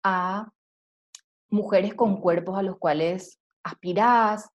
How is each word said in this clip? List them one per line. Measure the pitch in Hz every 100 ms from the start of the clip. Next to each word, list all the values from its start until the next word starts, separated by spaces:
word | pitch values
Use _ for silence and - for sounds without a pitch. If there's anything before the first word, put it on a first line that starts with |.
a | 196 185 180 196 220 _ _ _ _ _ _ - _ _ _
mujeres | 208 208 190 202
con | - 233 190
cuerpos | 175 170 170 190
a |
los | 190 185
cuales | 165 151 165 185 - _ _ _
aspirás | - - 180 185 233 240 214 214 -